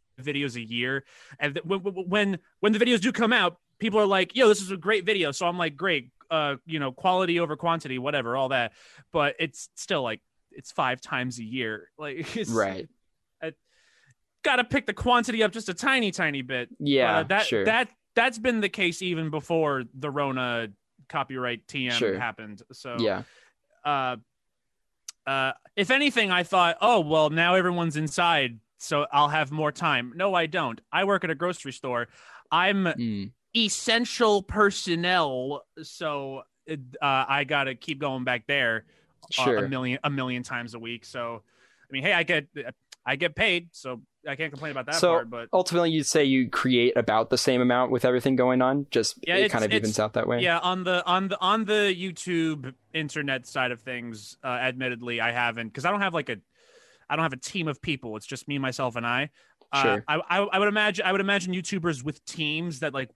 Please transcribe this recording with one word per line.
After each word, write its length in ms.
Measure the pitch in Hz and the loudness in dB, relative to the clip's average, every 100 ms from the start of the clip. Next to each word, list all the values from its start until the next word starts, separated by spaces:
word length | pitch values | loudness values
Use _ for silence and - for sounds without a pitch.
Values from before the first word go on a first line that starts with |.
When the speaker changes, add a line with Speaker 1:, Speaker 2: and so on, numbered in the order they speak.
| _ - | _ -10
Speaker 1:
videos 340 | 135 143 143 | -6 -4 -4
a 60 | 120 | -6
year, 440 | 113 117 123 135 - - - - | -6 -4 -2 -4 -6 -18 -20 -6
and 160 | 147 147 | -4 -4
th-, 80 | |
when, 160 | 160 196 | -4 -4
when, 580 | 196 185 180 208 202 180 - _ | -4 -6 -2 0 0 -2 -8 _
when 120 | 208 | 0
the 60 | 208 | 4
videos 220 | 240 233 | 4 4
do 100 | 214 | 2
come 220 | - 226 | 0 2
out, 240 | 240 180 - _ _ | 4 2 -2 _ _
people 180 | 220 214 | 0 2
are 80 | 202 | 4
like, 300 | 196 185 233 | 4 2 4
"Yo, 100 | 233 | 6
this 140 | 196 | 6
is 100 | 190 | 0
a 60 | 190 | -4
great 280 | 175 214 | 0 0
video." 280 | 180 202 151 | 2 0 0
So 140 | 135 175 | 0 -2
I'm 120 | 180 | 0
like, 180 | 165 139 | -2 -2
"Great." 340 | 185 151 127 _ - | -2 0 -4 _ -4
Uh, 260 | 160 147 139 | 0 0 -4
you 140 | - 156 | -6 -4
know, 140 | 139 | -4
quality 480 | 127 180 185 185 170 | 0 2 2 2 0
over 160 | 165 151 | -2 -2
quantity, 420 | 165 165 143 127 | -2 -2 -4 -6
whatever, 400 | 135 147 117 131 | -2 -2 -2 -2
all 100 | 131 | 0
that. 240 | 135 117 - - - _ | 0 -2 -6 -20 -20 _
But 240 | 165 143 - | 0 0 0
it's 300 | 160 - - | -6 -6 -18
still, 280 | - - 165 | -14 -4 -4
like, 200 | 123 110 _ _ _ | -2 -6 _ _ _
it's 220 | - - | -20 -10
five 260 | - 131 127 | -2 -2 -2
times 360 | - 135 123 120 | -4 -4 -4 -6
a 60 | |
year. 460 | 110 127 113 107 - | -8 -4 -4 -6 -12
<laughs> 60 | - | -14
Like, 360 | 147 139 156 | -10 -10 -8
it's 140 | 233 190 | -6 -2
Speaker 2:
Right. 400 | 113 98 95 165 _ _ _ _ _ | 0 0 -2 -12 _ _ _ _ _
Speaker 1:
I 100 | 160 160 _ _ _ _ _ _ _ _ | -12 -12 _ _ _ _ _ _ _ _
gotta 220 | 302 254 | 0 2
pick 220 | 233 277 - | 2 -2 -2
the 80 | |
quantity 480 | - 247 240 233 233 | -2 4 4 4 2
up 100 | 214 | 0
just 160 | 226 202 | 0 -8
a 60 | |
tiny, 360 | 175 269 262 208 | -2 0 2 0
tiny 300 | 175 160 143 | 0 -2 -2
bit. 300 | 127 127 120 - | -4 -4 -6 -4
Speaker 2:
Yeah, 340 | 143 135 120 | 2 4 4
Speaker 1:
But, 60 | 104 | 4
uh, 40 | |
that, 220 | 110 196 208 | 2 0 2
Speaker 2:
sure. 180 | - 143 | 2 2
Speaker 1:
that, 220 | 226 240 _ _ | 2 0 _ _
that's 240 | - 247 226 | 0 0 0
been 240 | 247 226 | 0 0
the 80 | 202 | 0
case 320 | 202 180 170 | 0 -2 0
even 260 | 185 165 160 | -4 -2 -2
before 560 | 151 - 165 151 135 120 | -4 0 0 2 0 -4
the 180 | 135 147 | -8 -4
Rona 580 | 139 139 131 123 117 110 98 _ _ - | -2 -2 0 -2 -2 -4 -10 _ _ -8
copyright 580 | 151 131 131 123 117 - | -4 -4 -4 -4 -6 -8
T 200 | 143 127 | -6 -2
M 40 | 120 | 0
Speaker 2:
Sure. 220 | 113 95 | 0 0
Speaker 1:
happened. 440 | 120 107 107 101 - | -4 -8 -14 -16 -20
So, 240 | - 131 120 | -18 -10 -2
Speaker 2:
Yeah. 260 | 110 95 113 _ _ _ _ _ | -2 -2 -6 _ _ _ _ _
Speaker 1:
uh, 320 | 147 143 127 120 - _ _ _ _ _ _ _ - - - | -2 -2 -2 -6 -12 _ _ _ _ _ _ _ -20 -12 -4
uh, 260 | 135 131 - _ - | -2 -2 -4 _ -2
if 140 | 196 | 2
anything, 400 | 269 285 233 202 | 2 2 2 2
I 140 | 180 | 2
thought, 340 | 170 185 175 - | 2 4 4 4
"Oh, 200 | 214 226 | 4 4
well, 280 | 151 156 151 | 4 4 4
now 280 | 160 175 185 | 4 4 4
everyone's 420 | 180 175 165 151 | 2 0 -2 -2
inside, 600 | 156 - 170 160 131 117 _ _ | -2 0 2 4 2 -4 _ _
so 280 | - 147 147 | -2 0 2
I'll 160 | 143 147 | 4 4
have 240 | 156 143 | 2 -2
more 180 | 156 151 | -2 -2
time." 440 | - 170 131 123 160 | 0 0 0 -2 -2
No, 180 | 196 | 0
I 120 | 180 160 | 2 0
don't. 340 | 175 135 113 _ | -2 -4 -6 _
I 140 | 160 | 0
work 200 | 196 190 | 2 2
at 60 | 170 | 0
a 40 | |
grocery 380 | 165 175 175 139 | -2 -4 -4 -10
store. 360 | - 131 120 117 - - - _ | -10 -6 -4 -6 -12 -20 -20 _
I'm 340 | 165 185 202 | 2 4 2
Speaker 2:
Mm. 480 | 180 - 117 104 101 - _ | 0 0 -4 -4 -8 -14 _
Speaker 1:
essential 880 | 226 214 - - 226 240 - 226 202 | -2 -2 -2 0 0 0 2 4 4
personnel, 1200 | 190 202 202 190 - 170 175 180 151 127 131 143 - - | 2 2 2 2 -2 -2 2 2 2 -2 -4 -8 -12 -18
so, 600 | 156 - 165 143 135 135 - _ - | -18 -8 -6 -6 -8 -10 -14 _ -12
uh, 40 | 156 123 139 | -12 -12 -4
I 420 | 143 135 131 139 | 0 2 2 0
gotta 300 | 143 147 135 | 0 0 -2
keep 240 | 123 - 143 | -4 -10 -6
going 260 | 147 131 | -4 -2
back 220 | 127 123 - | -2 -2 0
there, 400 | 139 123 110 - _ _ _ - - | 0 0 -2 -6 _ _ _ -6 0
uh, 60 | |
Speaker 2:
Sure. 200 | 127 110 135 | 2 2 0
Speaker 1:
a 20 | |
million, 300 | 131 127 131 | -2 -4 -2
a 60 | 147 | -2
million 340 | 139 127 123 | -2 -2 -4
times 300 | 123 123 120 | -6 -8 -8
a 60 | 117 | -12
week. 260 | 117 117 | -12 -12
So, 380 | - 131 117 117 - _ _ _ | -12 -8 -8 -10 -16 _ _ _
I 100 | _ | _
mean, 100 | 135 | -2
hey, 120 | 165 | 2
I 80 | 180 | 2
get, 240 | 165 160 139 143 120 - _ - | 2 0 -2 -10 -12 -16 _ -8
I 120 | 123 139 | -4 -2
get 180 | 170 | -2
paid, 340 | 156 214 175 170 | 0 0 0 -4
so 280 | - 131 123 - _ 147 | -12 -12 -12 -14 _ -10
I 100 | 139 | -6
can't 140 | 156 | -6
complain 200 | 139 156 | -8 -8
about 140 | 135 127 | -6 -4
that 80 | |
Speaker 2:
So, 140 | 160 175 | 2 4
Speaker 1:
part, 180 | 165 117 | 4 0
but 200 | 120 117 | -8 -2
Speaker 2:
ultimately, 380 | 185 180 170 170 | 0 2 2 2
you'd 160 | 160 139 | 2 2
say 180 | 156 | 4
you 240 | 139 131 120 | 4 4 2
create 480 | - 131 123 120 120 | 0 2 4 6 4
about 320 | 113 110 113 | 4 2 2
the 80 | 127 | 2
same 240 | - 123 | 4 4
amount 300 | 123 123 127 | 4 4 2
with 160 | 123 127 | 2 4
everything 300 | 123 135 127 | 4 4 4
going 260 | 127 127 | 4 4
on? 240 | 127 139 139 | 4 2 0
Just 280 | 120 107 - | 0 0 -2
Speaker 1:
Yeah, 140 | - 185 | 0 2
Speaker 2:
it 80 | |
Speaker 1:
it's, 80 | 208 | 2
Speaker 2:
kind 140 | 120 107 | 2 2
of 40 | |
Speaker 1:
it's 60 | 113 | 2
Speaker 2:
evens 220 | 110 107 | 0 0
out 160 | 107 | 0
that 120 | 120 - | 0 0
way? 140 | 120 | 2
Speaker 1:
Yeah, 180 | 180 170 | 2 2
on 260 | 180 185 | 0 -2
the, 200 | 185 180 | 0 0
on 240 | 175 185 190 | 2 2 0
the, 100 | 190 | 0
on 280 | 185 220 208 | 2 2 2
the 280 | 214 202 | 2 2
YouTube 800 | 185 185 165 180 170 160 151 131 - _ | 0 -4 -8 -4 0 0 -2 -8 -14 _
internet 520 | 160 147 156 143 131 127 | -6 -4 -4 -2 -4 -4
side 240 | 143 127 | -2 -2
of 120 | 117 | -4
things, 560 | 120 123 120 110 104 - | -8 -8 -8 -12 -16 -10
uh, 40 | 131 | -6
admittedly, 720 | 123 131 127 131 120 120 117 | -2 -2 -2 -4 -4 -4 -2
I 100 | 113 | 0
haven't, 440 | 120 120 117 113 | 0 0 -2 -8
'cause 100 | 135 | -4
I 60 | 165 | -2
don't 100 | 202 | 0
have, 140 | 196 | 0
like, 160 | 165 139 | -2 -4
a, 80 | 107 - _ _ _ _ _ - | -8 -12 _ _ _ _ _ -6
I 60 | 151 | -2
don't 80 | |
have 100 | 160 | -2
a 20 | 127 | -2
team 320 | - 196 160 | -6 -4 -4
of 140 | 139 | -4
people. 340 | - 135 120 107 | -6 -6 -6 -12
It's 80 | |
just 240 | - 131 - | -10 -12 -6
me, 80 | 143 | -4
myself, 400 | 131 123 127 120 | -4 -2 -4 -2
and 100 | 120 | -2
I. 220 | 123 151 - _ _ _ | -2 -2 -10 _ _ _
Uh, 80 | 139 | 0
Speaker 2:
Sure. 220 | 131 131 - | 2 2 0
Speaker 1:
I, 140 | 156 - | -2 0
I, 100 | 180 | 0
I 200 | 202 190 | 0 2
would 100 | 208 | 2
imagine, 380 | 208 214 196 185 | 2 2 0 0
I 60 | |
would 100 | 196 | 0
imagine 320 | 196 202 185 | 2 0 0
YouTubers 500 | 180 170 196 170 143 | -4 -4 -2 -2 -4
with 180 | 135 - - | -6 -10 -12
teams 540 | - 151 156 175 135 | -6 -4 -4 -6 -4
that, 120 | 151 | -4
like, 160 | 135 131 | -4 -8